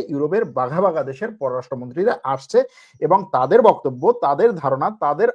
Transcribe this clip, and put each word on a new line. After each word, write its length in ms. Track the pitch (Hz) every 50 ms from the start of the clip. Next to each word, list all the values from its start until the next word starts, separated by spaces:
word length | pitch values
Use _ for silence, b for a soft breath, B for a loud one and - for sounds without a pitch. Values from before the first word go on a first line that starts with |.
| - -
ইউরোপের 340 | 143 139 147 151 175 220 233 - 104
বাঘা 220 | 127 131 123 147 175
বাঘা 220 | 196 190 160 160 135
দেশের 280 | 131 135 - 208 233 214
পররাষ্ট্রমন্ত্রীরা 760 | - 143 127 127 127 123 - 139 123 123 123 120 160 196 196 - - -
আসছে 360 | 131 135 135 - - - 240 269 b b b b b b -
এবং 180 | 160 151 190 196 190 - -
তাদের 240 | 127 131 135 180 233
বক্তব্য, 420 | 262 208 165 - - 139 127 123 143 208 240 240 -
তাদের 240 | 143 143 143 202 240 214
ধারণা, 320 | 160 139 139 135 131 156 196 214 - 160
তাদের 260 | 147 147 156 214 - -